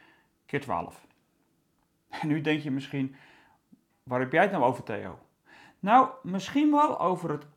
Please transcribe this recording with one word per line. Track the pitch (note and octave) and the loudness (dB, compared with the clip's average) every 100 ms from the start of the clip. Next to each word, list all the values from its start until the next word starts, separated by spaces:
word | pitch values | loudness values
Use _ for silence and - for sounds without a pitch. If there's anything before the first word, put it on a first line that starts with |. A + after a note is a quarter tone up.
| _ _ _ _ _ | _ _ _ _ _
keer | C#3+ | -8
twaalf. | B2+ E2+ - - _ _ _ _ _ _ _ _ _ _ _ | -4 -4 -6 -12 _ _ _ _ _ _ _ _ _ _ _
En | - D#3 | -6 -2
nu | D#3 | 0
denk | D3+ D3+ | 0 -2
je | D3 | -2
misschien, | C3+ C3+ C#3 C3+ - - - _ _ _ - _ _ | -6 -4 -6 -6 -8 -20 -20 _ _ _ -20 _ _
"Waar | - B2+ | -6 -4
heb | B2+ | 0
jij | D#3+ | 2
het | G3 | 4
nou | F#3 | 4
over, | B2 B2 | 0 0
Theo?" | - G#2 G2 D#2 _ _ _ - - _ | -6 -8 -10 -14 _ _ _ -20 -20 _
Nou, | F#3+ B3 B3 - | 4 4 4 -2
misschien | - F#3+ - C#4 D4+ | -8 -6 -2 2 4
wel | D4 D4+ - | 4 2 2
over | F3+ F3 E3+ | -2 -2 -2
het | D3 - | -6 -8